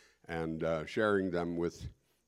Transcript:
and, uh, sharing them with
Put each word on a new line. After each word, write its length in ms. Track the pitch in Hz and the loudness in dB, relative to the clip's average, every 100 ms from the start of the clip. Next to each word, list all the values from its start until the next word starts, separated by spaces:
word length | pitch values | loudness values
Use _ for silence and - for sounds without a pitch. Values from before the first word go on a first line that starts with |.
| - _ - | -20 _ -8
and, 340 | 82 82 80 | -4 -2 -2
uh, 220 | 80 80 78 | 0 0 -2
sharing 440 | - 107 101 95 | 2 4 4 2
them 280 | 85 85 85 | 0 0 0
with 320 | 85 - - - _ _ | -2 -4 -12 -14 _ _